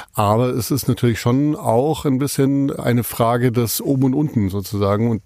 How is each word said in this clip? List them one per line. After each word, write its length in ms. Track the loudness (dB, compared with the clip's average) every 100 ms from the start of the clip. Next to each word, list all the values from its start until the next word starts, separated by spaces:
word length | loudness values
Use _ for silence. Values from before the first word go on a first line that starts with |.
| -10
Aber 360 | -2 2 2 2
es 220 | -2 -2
ist 160 | -2 0
natürlich 320 | 0 0 0
schon 360 | 0 0 0 -2
auch 500 | 0 0 0 0 0
ein 120 | 0
bisschen 540 | 0 0 2 2 0
eine 320 | -2 0 0
Frage 480 | 0 0 0 2 0
des 300 | 0 -2 -2
Oben 240 | -2 0 2
und 80 | 0
Unten 340 | 0 0 -2
sozusagen. 600 | -2 -6 -2 0 2 0
Und 100 | -2